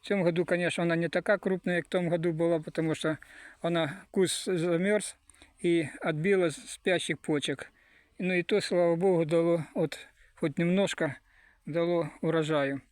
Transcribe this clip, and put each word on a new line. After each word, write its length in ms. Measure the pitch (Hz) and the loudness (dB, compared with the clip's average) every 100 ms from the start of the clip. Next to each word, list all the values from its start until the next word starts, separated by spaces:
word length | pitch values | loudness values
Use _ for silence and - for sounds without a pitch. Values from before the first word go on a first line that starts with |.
В 60 | - | -2
цём 160 | 202 | 2
году, 200 | 175 170 | 2 2
конечно, 380 | 175 175 175 - | 0 0 0 0
она 140 | 170 165 | 0 0
не 120 | 170 | 0
такая 300 | 180 175 202 | -2 0 0
крупная, 400 | 196 185 - 175 | 0 -2 -2 -2
как 80 | - | -2
в 40 | |
том 180 | 190 175 | -2 0
году 240 | 170 170 | 0 -2
была, 260 | 160 170 165 | 0 0 0
потому 380 | 160 165 160 151 | -2 -4 -2 -2
что 220 | 156 151 - - - - | -2 -4 -10 -20 -20 -6
она, 440 | 170 170 156 - - | -2 0 -2 -6 -6
куст 340 | - 180 - | 0 0 0
замёрз 720 | - 185 170 165 190 214 - - _ _ - _ | -2 -2 0 0 2 0 -2 -14 _ _ -20 _
и 280 | 175 170 151 - | 0 2 0 -4
отбила 500 | - 156 175 190 170 | -4 -2 2 2 2
с 60 | 135 | -2
спящих 640 | - - - 175 - 156 | -14 -6 0 0 0 -6
почек. 500 | - 151 - 139 - _ _ _ _ _ | -2 -2 -2 -6 -8 _ _ _ _ _
Ну 160 | 185 | -2
и 80 | 180 | 0
то, 180 | 170 208 | 0 0
слава 360 | - 180 170 170 | 0 2 2 2
богу, 280 | 190 175 | 2 2
дало, 400 | 160 165 165 170 151 | 4 2 4 2 0
вот, 240 | - 160 - - _ - | -2 -2 -4 -18 _ -20
хоть 240 | - 165 139 | -6 -4 0
немножко 580 | 175 185 196 - 156 - _ _ _ _ | 2 2 0 0 -4 -4 _ _ _ _
дало 460 | - 156 170 175 151 - | -6 -2 0 0 -2 -4
урожаю. 600 | 165 160 151 156 139 139 _ | 0 0 2 0 0 -2 _